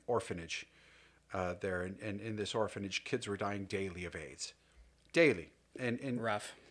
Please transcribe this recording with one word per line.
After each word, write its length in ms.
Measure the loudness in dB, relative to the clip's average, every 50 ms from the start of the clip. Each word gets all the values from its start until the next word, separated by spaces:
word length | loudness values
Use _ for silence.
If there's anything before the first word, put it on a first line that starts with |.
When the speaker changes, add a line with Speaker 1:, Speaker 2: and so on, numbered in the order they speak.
| 0
Speaker 1:
orphanage, 600 | 2 2 2 2 0 -4 -6 -4 -6 -6 -8 -8 -12 -18 -20 -20 -20 -20 -20 -20 -20 -20 _ _ _ -2
uh, 200 | 0 0 0 0 -2
there. 220 | -2 0 0 0
And, 180 | -2 -4 -6 -6
and 200 | -6 -6 -4 -4
in 140 | -4 -4 -4
this 180 | -2 -2 0 2
orphanage, 500 | 2 0 0 0 -4 -4 -2 -2 -4 -2
kids 240 | -2 -2 -2 0 -2
were 80 | -2
dying 300 | 0 0 -2 -2 -2 -2
daily 400 | -2 -2 -2 -2 -2 -4 -6 -8
of 100 | -6 -6
aids. 380 | -8 -10 -10 -8 -10 -10 -10 -10 -14 _ _ -20 -20 -20 -20 _ _ -16 2
Daily. 380 | 6 8 8 8 8 4 -2 -8 -16 _ _ _ -8 -2
And, 220 | -2 0 0 0
and 200 | -2 -2 -2 0
Speaker 2:
Rough. 340 | 2 2 2 2 -2 -6 -12 -16 -20 -18